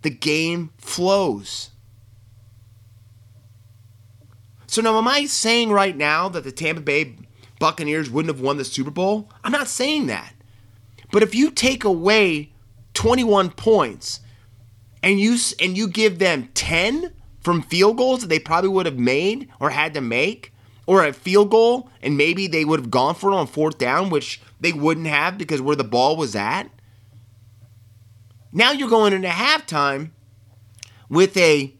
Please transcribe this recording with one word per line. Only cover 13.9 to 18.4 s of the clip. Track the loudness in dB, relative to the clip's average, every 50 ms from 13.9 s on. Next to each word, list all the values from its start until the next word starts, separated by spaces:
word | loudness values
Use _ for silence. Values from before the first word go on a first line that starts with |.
| -4 -10 -12 -12 -12 -12 -14 -20 -20 -20 _ -20 -20 -20 -20 -20 -20 -20 -20 -20 -16 -2
and | 0 2 2 4
you | 4 2 2
s-, | 2 0 -4 -4 -2
and | -4 -2 -2
you | -2 -4
give | -4 0 2 2 2 2 2
them | 0 0 0 0 -4 -6 -6
ten | -6 -4 -2 0 0 0 0 -2 -4 -6 -8 -12 -16 -20 -20 -20 -8
from | -4 -2 -2 -2 -2
field | -2 0 4 4 4 4 2
goals | 2 0 0 0 0
that | -2
they | -2 -2